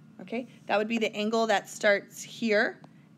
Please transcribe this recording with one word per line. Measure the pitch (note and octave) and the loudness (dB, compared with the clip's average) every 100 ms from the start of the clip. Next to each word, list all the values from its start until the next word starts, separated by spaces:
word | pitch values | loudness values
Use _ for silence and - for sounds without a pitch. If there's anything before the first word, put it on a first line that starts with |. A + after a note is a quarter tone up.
| - - | -20 -20
Okay, | - A3+ - - - | -10 -8 -10 -16 -2
that | G3+ | -2
would | G#3+ | 0
be | A#3 | 0
the | G#3+ G#3 | -2 -2
angle | G#3 A3+ A3 | 0 0 2
that | G3 - | 0 0
starts | - G#3+ G3+ - - | 0 2 2 0 -16
here | - - A3+ G#3 B3+ - - - - | -16 -4 2 2 2 -2 -20 -20 -20